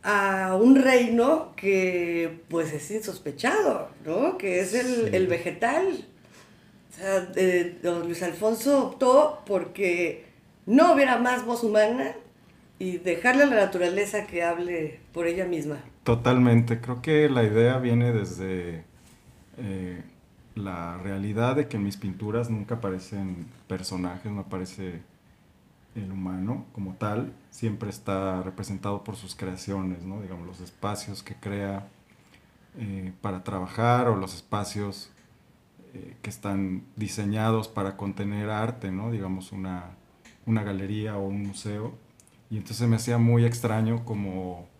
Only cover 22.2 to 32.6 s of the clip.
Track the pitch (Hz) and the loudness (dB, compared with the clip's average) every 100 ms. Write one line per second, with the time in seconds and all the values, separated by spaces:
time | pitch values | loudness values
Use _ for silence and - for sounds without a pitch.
22.2 | 107 113 117 110 101 117 98 92 - 101 | -4 -4 -2 -4 -4 -6 -4 -6 -8 -8
23.2 | 95 87 82 - _ 92 95 92 90 92 | -8 -8 -12 -18 _ -8 -6 -6 -6 -6
24.2 | 110 104 98 98 92 - 92 85 - _ | -8 -8 -8 -8 -10 -10 -10 -12 -16 _
25.2 | _ _ _ _ _ _ _ - 95 95 | _ _ _ _ _ _ _ -12 -10 -8
26.2 | 92 92 98 127 - - 95 95 104 107 | -6 -6 -4 -6 -8 -10 -10 -6 -4 -4
27.2 | 147 - _ - 113 104 104 95 - 95 | -6 -10 _ -6 -4 -4 -8 -8 -4 -2
28.2 | 95 92 92 92 101 98 104 101 - 101 | -2 -4 -6 -10 -10 -6 -6 -6 -8 -14
29.2 | 95 - 92 90 - 98 92 87 90 101 | -14 -10 -10 -8 -6 -6 -4 -6 -10 -12
30.2 | 98 90 85 90 90 _ 104 104 - 98 | -12 -12 -14 -16 -18 _ -8 -6 -10 -14
31.2 | - - 104 101 98 98 98 _ _ _ | -14 -12 -8 -6 -6 -6 -10 _ _ _
32.2 | _ - _ _ | _ -20 _ _